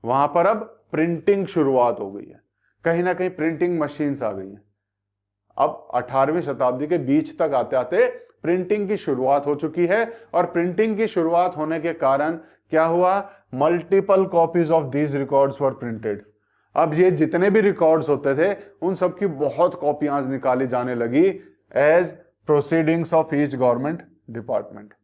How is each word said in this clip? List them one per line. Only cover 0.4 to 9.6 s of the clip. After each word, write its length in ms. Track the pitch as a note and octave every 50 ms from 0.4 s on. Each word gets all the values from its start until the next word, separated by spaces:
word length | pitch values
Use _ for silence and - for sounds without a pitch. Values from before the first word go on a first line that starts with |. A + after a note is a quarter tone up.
| F3
अब 400 | G3 A3+ G#3+ A3 - - _ _ _
प्रिंटिंग 540 | - D3+ D#3+ E3+ E3+ D#3 - - G3+ G3 F#3+
शुरुआत 540 | - - E3 D3+ C#3 C3 B2+ A#2+ A#2+ A2+ -
हो 120 | G#2+ G2
गई 140 | G2 G2+ -
है, 180 | - - _ _ _ _ _ _ _ _ _ -
कहीं 180 | E3+ E3 E3+ F3
ना 100 | F#3 F3
कहीं 160 | F3+ F#3 F3+
प्रिंटिंग 500 | F3+ - D3+ E3 E3 D3 F3 F3 F3 D#3+
मशीन्स 440 | D3 C#3 - - D3+ C#3+ C#3 C3+ B2
आ 80 | G#2+
गई 180 | G2 G2 F#2+ G2
हैं। 120 | G2+ G#2 _ _ _ _ _ _ _ _ _ _ _ _ _ _ _ _ _ _ _
अब 300 | - C#3 D#3 - - - - -
अठारहवीं 480 | B2 B2 - C3 C3+ C3+ C#3+ D#3 F3
शताब्दी 460 | D#3+ C#3+ C3+ A#2+ C3 B2 B2 B2+ D3
के 100 | D3+ F3+
बीच 440 | E3 C#3 B2+ C#3 D#3 D3 - - -
तक 100 | E3+ D3+ C#3
आते 220 | B2 A#2 A#2+ C3+
आते 320 | B2+ B2 - F3 G#3 B3+ B3 - - - _ _ _ -
प्रिंटिंग 440 | D#3 F3 F#3 F3+ F3+ G#3 G#3+ G3+
की 100 | F#3 G#3
शुरुआत 480 | F#3 - - C#3 B2 B2+ C3 C#3 C#3+ C#3+
हो 100 | C#3+ D3
चुकी 320 | C#3+